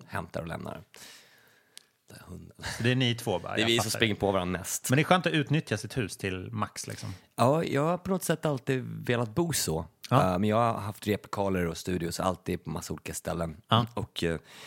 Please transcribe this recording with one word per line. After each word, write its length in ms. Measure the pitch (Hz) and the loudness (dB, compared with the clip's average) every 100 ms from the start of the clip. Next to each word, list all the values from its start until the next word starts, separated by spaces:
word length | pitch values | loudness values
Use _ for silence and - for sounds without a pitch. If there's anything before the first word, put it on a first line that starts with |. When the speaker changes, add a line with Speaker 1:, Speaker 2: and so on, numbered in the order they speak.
| - | -10
Speaker 1:
hämtar 340 | - 82 - | -8 -6 -6
och 60 | 82 | -6
lämnar. 340 | - - - - - - - - - _ _ _ - - _ - | -8 -8 -12 -14 -20 -20 -20 -20 -20 _ _ _ -20 -20 _ -20
Där 120 | - - | -20 -16
hunden. 300 | 87 85 - - - | -14 -16 -10 -8 0
Speaker 2:
Så 60 | |
det 80 | 120 | 2
är 40 | 127 | 4
ni 200 | 123 117 | 2 0
två 240 | - 87 | 0 0
bara, 140 | 95 107 | 0 0
Speaker 1:
Det 40 | |
är 20 | |
Speaker 2:
jag 60 | 113 | 4
Speaker 1:
vi 100 | 117 | 4
som 60 | |
Speaker 2:
fattar. 140 | 110 - | 2 2
Speaker 1:
springer 180 | 113 101 | 2 2
på 160 | 98 | 2
varandra 280 | 98 90 87 | 2 2 -2
mest. 300 | 92 - - | -4 -4 2
Speaker 2:
Men 80 | 131 | 4
det 40 | |
är 20 | |
skönt 220 | - 185 170 | 6 4 4
att 60 | |
utnyttja 440 | 156 135 147 - 107 | 0 2 0 0 -4
sitt 200 | 107 - | -4 -4
hus 200 | 98 - | -4 -4
till 320 | 98 92 101 | -4 -4 -6
max, 360 | 110 104 - - | -6 -6 -6 -10
liksom. 260 | 107 107 95 - - | -10 -10 -12 -8 2
Speaker 1:
Ja, 280 | 120 156 | 4 4
jag 180 | - 135 156 | 2 2 2
har 120 | 175 | 0
på 120 | 185 | 0
något 140 | 185 | 0
sätt 220 | - 160 160 | 0 0 0
alltid 380 | 131 - 131 | -2 -2 -2
velat 520 | 113 110 107 120 117 107 | -2 -4 0 0 2 0
bo 180 | 175 | 0
så. 320 | 131 - 80 80 _ - | 0 0 -2 -4 _ 2
Speaker 2:
Ja. 240 | 123 92 | 4 6
Speaker 1:
Eh, 60 | 90 | 4
men 100 | 107 | 4
jag 80 | 110 | 4
har 160 | 117 104 | 2 0
haft 280 | 101 - 107 | -6 -4 -2
replokaler 580 | 98 - - 98 92 85 | -2 -2 -2 0 2 0
och 100 | 82 | -2
studios 420 | - 90 85 85 | -2 -2 -2 0
alltid 440 | 90 90 - 87 | 0 0 -2 -4
på 60 | - | -4
massa 240 | 80 - | -6 -6
olika 200 | 78 - | -8 -8
ställen. 440 | 80 82 85 82 78 - | -8 -4 -4 -4 -6 2
Speaker 2:
Ja. 180 | 117 117 | 4 4
Speaker 1:
Och, 300 | - - - | -4 -8 -2
eh, 160 | 85 80 - - | -2 -2 -6 -18